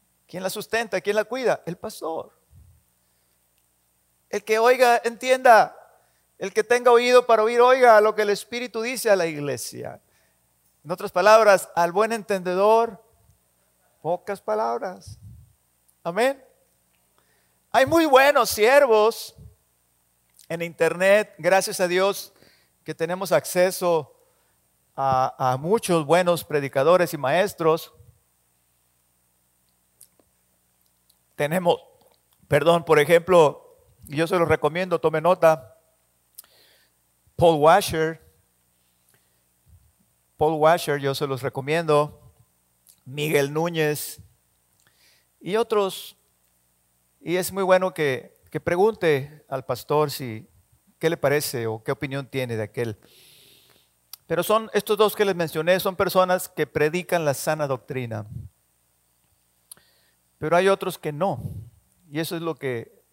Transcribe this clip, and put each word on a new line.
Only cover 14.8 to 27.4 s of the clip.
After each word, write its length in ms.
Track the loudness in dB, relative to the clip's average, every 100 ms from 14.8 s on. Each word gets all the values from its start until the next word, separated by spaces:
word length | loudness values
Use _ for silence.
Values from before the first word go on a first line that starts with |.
| -8 -12 -20 -20 -20 -20 -20 _ _ _ _ _
Amén. 360 | -8 -2 -2 -2 _ _ _ _ _ _ _ _ _ _ _ _ _
Hay 140 | 0 2
muy 200 | 2 4
buenos 440 | 6 6 4 0
siervos 840 | 2 4 4 6 4 2 0 -14 -20 -20 _ _ _ _ _ _ _ _ _ _
en 140 | -10
internet. 720 | -10 -2 -2 2 2 2 2 -4
Gracias 420 | 0 2 0 -4
a 80 | -2
Dios 440 | 0 0 -2 -12 _ _ _ _ _
que 100 | -16
tenemos 380 | -8 -6 -6 -2
acceso 840 | -2 0 0 0 0 -2 -2 -4 _ _ _ _ _ _ _ _
a, 580 | -6 -2 0 -2 -2 -4
a 40 | -2
muchos 500 | -2 -4 0 -2 2
buenos 380 | 2 2 -2
predicadores 680 | -4 -4 -2 0 2 2 2
y 40 | -4
maestros. 760 | -2 -2